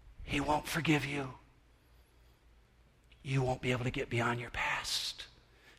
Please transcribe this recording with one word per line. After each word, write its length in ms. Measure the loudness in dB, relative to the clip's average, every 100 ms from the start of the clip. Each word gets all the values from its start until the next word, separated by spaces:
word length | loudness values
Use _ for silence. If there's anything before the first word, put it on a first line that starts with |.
| -20 -14
"He 160 | -2 0
won't 280 | 2 2 2
forgive 380 | 0 4 4 4
you," 260 | -2 -4 -8 -20 -20 -20 -20 -20 -20 -20 -20 -20 -20 -20 -20 -20 -20 -20 -20 -20 -14
you 180 | -2 0
won't 220 | 2 0
be 100 | 0
able 120 | 0
to 60 | 0
get 200 | -2 0
beyond 300 | 2 2 0
your 100 | -4
past. 760 | -4 -2 -2 -2 -2 -2 -8 -14 -18 -20 -20 -20